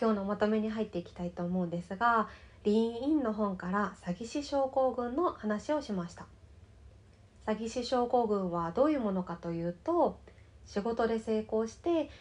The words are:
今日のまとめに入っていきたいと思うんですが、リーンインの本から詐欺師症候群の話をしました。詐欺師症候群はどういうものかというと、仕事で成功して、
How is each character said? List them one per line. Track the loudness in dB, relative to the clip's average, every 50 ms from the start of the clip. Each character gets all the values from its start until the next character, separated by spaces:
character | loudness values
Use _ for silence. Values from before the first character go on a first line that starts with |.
今 | 2 2
日 | 2
の | 2 0
ま | -2 0
と | 2 2 2
め | 4 2
に | 2 0
入 | -2 -2 -4
っ | -4
て | -4 -6
い | -8
き | -8
た | -8 -6 -6
い | -6
と | -4 -4 -4
思 | -2 0 0
う | 0
ん | 0
で | -2 -4
す | -6 -6 -4
が、 | 0 2 4 4 2 2 -2 -6 -16 -20 -20 -18 -4 0
リ | 2
ー | 4
ン | 4 4 2 0 -2 0 2
イ | 2
ン | 2
の | 2 0
本 | 0 0 -2 -2 -2
か | -4 -4 -2
ら | 0 0 0 -2 -4 -6 -6
詐 | -6 -4
欺 | -4 -6
師 | -6 -6 -6
症 | -4 -2 0 0 0 2
候 | 2 2 2 2
群 | 2 0 -4 -2 0
の | 0 0 0
話 | 0 -2 -2 -2 -2 -2 -2 -2
を | -2 -2
し | -2 -2
ま | -4 -4 -4 -6
し | -10
た。 | -14 -18 -18 -20 -20 -20 -20 -20 -20 -20 -20 -20 -20 -20 -20 -20 -20 -20 -20 -20 -20 -20 -20 -20 -6 -4
詐 | -2 -2 -2
欺 | -2 -4
師 | -4 -4 -2
症 | 0 0 0 2
候 | 4 4 4 4
群 | 4 2 0 0 0
は | 0 0 -2 0
ど | 2 4 4
う | 4
い | 4
う | 2
も | 2 0
の | 0 0
か | -2 -4 -6
と | -8 -6 -6
い | -4 -2 -2 -4
う | -4 -4 -2
と、 | 0 2 4 4 2 0 -4 -12 -20 -20 -20 -20 -20 -20 -20 -16
仕 | -8 -4 -2
事 | -2 0 0 2 2 2
で | 0 0
成 | 0 0 -2 -2
功 | 0 0 0 0 0
し | -2 -4
て、 | -4 -2 0 2 2 0 -2 -8 -18